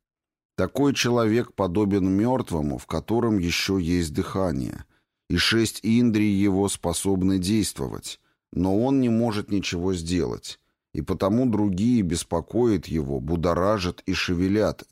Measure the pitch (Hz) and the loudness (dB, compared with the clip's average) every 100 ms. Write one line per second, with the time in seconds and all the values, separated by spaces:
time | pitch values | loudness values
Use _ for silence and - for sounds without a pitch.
0 | _ _ _ _ _ - 92 - 143 - | _ _ _ _ _ -4 -4 2 0 2
1 | 120 120 113 110 113 - 95 90 104 101 | 0 2 2 2 0 -2 -2 2 2 2
2 | 92 95 117 127 - 85 73 62 - 80 | 2 2 2 0 -2 -2 -2 -4 -6 -6
3 | - 113 113 107 87 82 - 95 82 87 | -2 0 2 0 0 -2 0 0 2 0
4 | 80 76 92 95 95 67 58 - - _ | 0 -4 -4 -2 -2 -2 -6 -8 -16 _
5 | _ _ _ 87 - 113 110 - 107 117 | _ _ _ 0 2 2 0 -2 2 4
6 | 123 107 107 98 101 95 98 - 87 82 | 4 2 2 4 2 2 0 -2 -4 -2
7 | 98 95 92 95 90 110 92 - 65 50 | 0 2 2 2 2 0 0 -4 -8 -8
8 | - - _ _ _ - 92 98 127 139 | -12 -16 _ _ _ -2 0 2 2 2
9 | 123 113 117 104 101 101 87 87 92 90 | 2 2 0 -2 -2 -4 -2 -4 -2 -2
10 | 82 87 64 58 - - _ _ _ - | -2 -2 -2 -6 -12 -18 _ _ _ -10
11 | 73 90 98 110 131 104 104 90 113 120 | -6 -2 0 2 2 2 0 0 2 2
12 | 92 82 - 85 - 107 123 98 - 80 | 2 -2 -2 -4 -4 0 2 0 -2 -4
13 | 67 69 67 85 82 85 95 107 87 - | -2 -4 -2 -2 0 2 2 0 -2 -6
14 | - 90 - 85 95 104 95 - - | -6 -4 -2 0 2 2 0 -2 -6